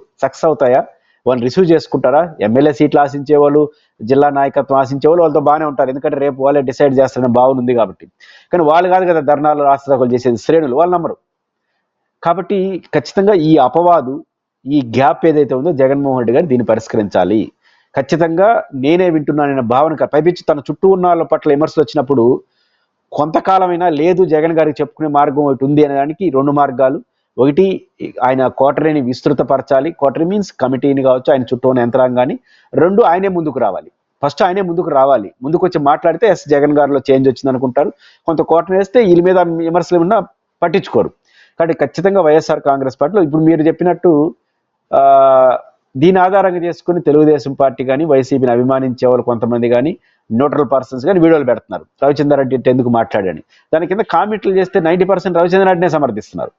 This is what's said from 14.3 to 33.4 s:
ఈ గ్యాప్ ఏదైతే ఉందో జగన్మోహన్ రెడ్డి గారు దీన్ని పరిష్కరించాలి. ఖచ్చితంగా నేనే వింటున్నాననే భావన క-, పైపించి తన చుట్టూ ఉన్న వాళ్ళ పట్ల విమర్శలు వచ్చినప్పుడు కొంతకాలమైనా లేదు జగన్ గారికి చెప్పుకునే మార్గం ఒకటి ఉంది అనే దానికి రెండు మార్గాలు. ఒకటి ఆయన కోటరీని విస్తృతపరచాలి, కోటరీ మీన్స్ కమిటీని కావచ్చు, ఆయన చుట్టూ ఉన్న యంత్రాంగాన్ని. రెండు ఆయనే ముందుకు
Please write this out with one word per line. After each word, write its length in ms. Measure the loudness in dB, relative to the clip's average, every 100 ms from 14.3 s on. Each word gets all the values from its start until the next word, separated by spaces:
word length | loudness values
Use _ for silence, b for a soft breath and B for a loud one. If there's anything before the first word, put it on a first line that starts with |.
| _ _ _
ఈ 160 | -4 -4 -2 0
గ్యాప్ 260 | 0 2 0
ఏదైతే 280 | 2 0
ఉందో 180 | -2 -2
జగన్మోహన్ 480 | 0 0 0 -2 -2
రెడ్డి 120 | 0
గారు 140 | 0 0
దీన్ని 200 | 0 0
పరిష్కరించాలి. 680 | -2 -2 -4 -2 0 0 0 -4 _ _ _ _
ఖచ్చితంగా 540 | -8 -4 -2 0 2 2 0 -4
నేనే 320 | -4 0 2 2
వింటున్నాననే 520 | 0 -2 -2 -2 -2 0
భావన 180 | 0 0 -2
క-, 80 | -2
పైపించి 280 | 0 0 -2 -4
తన 100 | -4
చుట్టూ 300 | -6 -2 0
ఉన్న 160 | 2 2
వాళ్ళ 160 | 0
పట్ల 260 | 0 -2 0
విమర్శలు 320 | 0 0 -2
వచ్చినప్పుడు 400 | -2 -2 0 2 2 0 -6 _ _ _ _ _ _
కొంతకాలమైనా 760 | -6 -2 -2 0 0 0 0 -2 0
లేదు 220 | 0 2
జగన్ 300 | 2 0 0 0
గారికి 180 | 0 -2
చెప్పుకునే 280 | -8 -6 -2
మార్గం 360 | 0 0 0
ఒకటి 200 | -2 -2
ఉంది 180 | 0 2
అనే 100 | 2
దానికి 300 | 0 -4 -4 -2
రెండు 220 | 0 0 0
మార్గాలు. 400 | 0 0 -2 -2 -10 _ _ -2
ఒకటి 260 | 0 2 0 -2 -10 -16 -14 -4
ఆయన 180 | -2 0 -2 0
కోటరీని 400 | 0 0 -2 -2
విస్తృతపరచాలి, 920 | -4 -4 -2 -2 -2 -4 0 -2 -2 -4
కోటరీ 240 | -4 -2 -2
మీన్స్ 200 | -2 -6 -6
కమిటీని 420 | -4 -2 -2 2
కావచ్చు, 260 | 2 2 0
ఆయన 120 | 0 -2
చుట్టూ 160 | -2 0
ఉన్న 120 | 0
యంత్రాంగాన్ని. 560 | 0 0 0 0 -2 -4 b b b
రెండు 280 | 0 2 2
ఆయనే 280 | 2 0 -2
ముందుకు 220 | -4